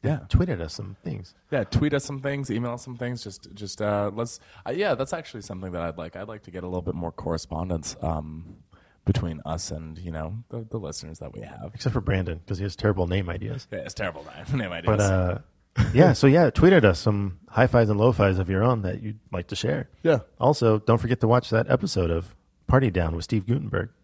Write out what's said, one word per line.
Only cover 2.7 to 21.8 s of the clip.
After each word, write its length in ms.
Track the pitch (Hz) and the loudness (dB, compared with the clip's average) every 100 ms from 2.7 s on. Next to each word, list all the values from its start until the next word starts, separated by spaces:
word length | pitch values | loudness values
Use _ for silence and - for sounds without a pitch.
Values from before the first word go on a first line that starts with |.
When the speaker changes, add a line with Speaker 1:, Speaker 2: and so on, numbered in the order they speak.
Speaker 1:
us 100 | 120 | -8
some 140 | 127 120 | -12 -10
things. 260 | 123 120 | -8 -8
Just, 300 | 104 95 - | -10 -16 -18
just, 280 | 101 104 - | -14 -12 -4
uh, 300 | 104 104 101 | 0 0 -2
let's, 280 | 101 117 - _ - - | -4 -8 -8 _ -16 -8
uh, 60 | |
yeah, 240 | 139 202 123 | -4 -2 -2
that's 180 | 135 | -2
actually 280 | 170 160 117 | -6 -10 -14
something 280 | 98 95 92 | -12 -10 -8
that 100 | 87 | -6
I'd 160 | 85 80 | -6 -6
like. 200 | 80 90 | -12 -12
I'd 100 | 107 | -14
like 160 | 107 | -14
to 80 | - | -14
get 120 | 90 | -12
a 40 | 90 | -6
little 140 | 90 | -6
bit 140 | 87 85 | -4 -6
more 180 | 85 | -6
correspondence, 840 | - - 82 - 80 90 85 76 - | -6 -6 -6 -6 -6 -4 -4 -6 -6
um, 560 | - 80 76 78 87 - _ _ _ _ - | -4 -4 -6 -12 -16 -20 _ _ _ _ 0
between 360 | 98 87 78 - | 0 0 -6 -6
us 260 | 80 - | -6 -6
and, 260 | 78 80 78 | -10 -10 -12
you 140 | 90 | -10
know, 220 | 80 78 104 117 | -8 -8 -10 -12
the, 160 | 120 110 | -12 -10
the 80 | 117 | -10
listeners 420 | 82 78 76 80 | -8 -10 -12 -14
that 140 | 73 | -14
we 80 | - | -14
have. 300 | - 69 - | -16 -14 -14
Speaker 2:
Except 200 | - 123 | -6 -2
for 80 | 123 | -2
Brandon, 400 | - 95 90 82 - | 0 0 0 -6 -8
'cause 120 | 92 | -6
he 60 | |
has 120 | 98 - | -6 0
terrible 320 | 107 95 87 | 0 2 0
name 220 | 95 90 | 0 -2
ideas. 380 | 87 104 123 - | -6 -6 -8 -10
Speaker 1:
Yeah, 80 | 98 | -12
it's 140 | - | -10
terrible 320 | - 98 76 76 | -6 -6 -6 -16
name, 320 | 73 90 135 | -16 -4 -4
<laughs> 20 | |
name 120 | 101 | -2
ideas. 120 | 85 87 104 | -4 0 2
Speaker 2:
But, 20 | |
uh, 360 | 101 95 90 98 - _ _ - 110 | 4 4 0 -2 -10 _ _ -2 2
yeah, 180 | 127 180 | 6 6
so 140 | 120 139 | 8 6
yeah, 220 | 151 160 | 6 4
tweet 240 | - 175 | 6 8
at 100 | 185 | 8
us 160 | 107 87 | 6 4
some 400 | - 101 101 87 - | 2 0 -2 -6 -6
hi-fis 400 | - 123 123 110 | 2 4 6 4
and 80 | 101 | 4
lo-fis 400 | 117 101 101 92 | 4 4 4 4
of 100 | 92 | 0
your 140 | 95 | 2
own 180 | 117 120 | 2 0
that 200 | 95 - | -2 -6
you'd 180 | 107 107 _ | -8 -12 _
like 160 | 90 87 | -10 -8
to 80 | 101 | -6
share. 340 | 113 143 - _ | -4 -4 -6 _
Speaker 1:
Yeah. 160 | 160 135 - _ | 2 2 0 _
Speaker 2:
Also, 400 | 127 147 117 107 | 2 4 4 4
don't 180 | - 117 | 4 2
forget 220 | 113 120 | 2 0
to 60 | 110 | 4
watch 200 | 120 - | 4 4
that 180 | 113 113 | 0 2
episode 400 | 127 | 0